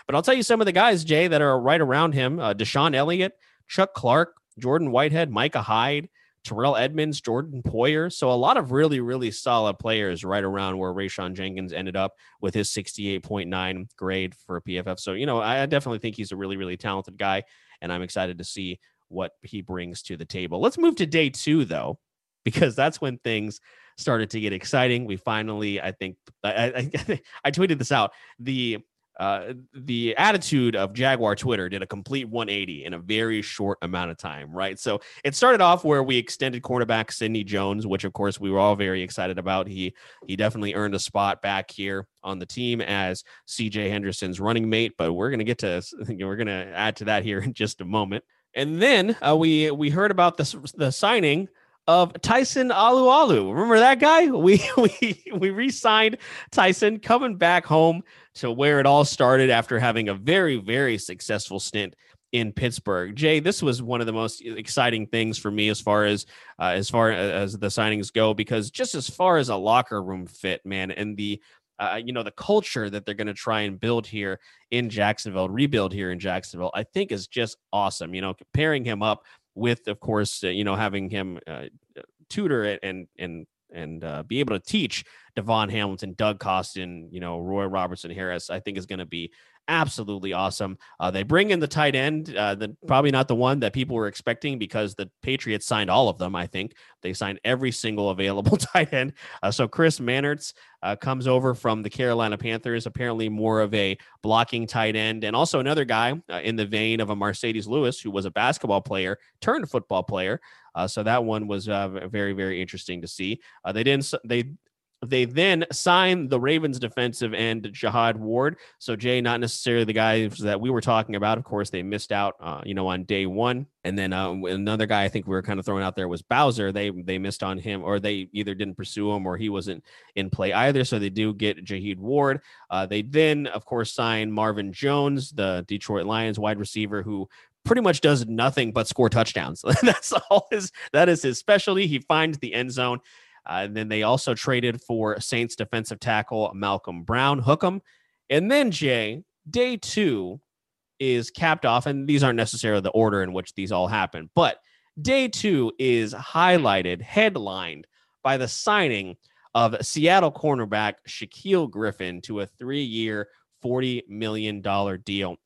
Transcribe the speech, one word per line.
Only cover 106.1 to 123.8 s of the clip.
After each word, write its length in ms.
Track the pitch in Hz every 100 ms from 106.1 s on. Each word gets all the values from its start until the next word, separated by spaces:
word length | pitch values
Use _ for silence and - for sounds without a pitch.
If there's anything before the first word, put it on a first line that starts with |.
| 156 -
uh, 100 | 87
in 140 | 104 113
the 80 |
vein 360 | 101 107 110 113
of 100 | 107
a 60 | 101
Marcedes 500 | 101 101 117 110 101
Lewis, 340 | 139 123 -
who 100 | 110
was 140 | 98
a 60 | 95
basketball 500 | 107 120 147 113 98
player 380 | - 98 92 101 _ _
turned 260 | - 285 170
football 340 | 123 - 92
player. 380 | - 98 95 127 - - _
Uh, 120 | 85 95
so 160 | 110
that 220 | 110 123
one 220 | 113 107 104
was, 220 | 101 107
uh, 200 | 98 95
v-, 180 | 95 95
very, 260 | 104 101
very 300 | 98 95 90
interesting 400 | 92 95 - 90
to 60 | 85
see. 320 | - 95 120 - _
Uh, 80 | 90
they 100 | 104
didn't 220 | 127 139
s-, 160 | 135 135
they, 200 | 113 120 131 156 _ _ _ _ 123
they 200 | 131 120
then 380 | 135 190 170 160
signed 580 | - 180 180 185 180 131
the 120 | 131
Ravens 400 | 135 160 156 123
defensive 520 | 120 127 123 113 117
end, 360 | 110 113 113 107
Jihad 440 | - 107 120 113 107
Ward. 400 | 110 120 143 170 - _
So, 160 | - 107
Jay, 240 | 123 127
not 180 | 117 120
necessarily 460 | 117 - 123 117
the 80 | 110
guys 460 | 110 110 110 107 -
that 220 | 104 101
we 100 | 123
were 100 | 120
talking 340 | 131 113 110
about. 240 | 101 104 110
Of 60 |
course, 260 | - 104 98
they 140 | 92
missed 260 | 95 104 -
out, 240 | 101 101 -
uh, 220 | 82 73
you 100 | -
know, 140 | 98 95
on 160 | 92
day 200 | 90 98 92
one. 400 | 98 120 123 139 _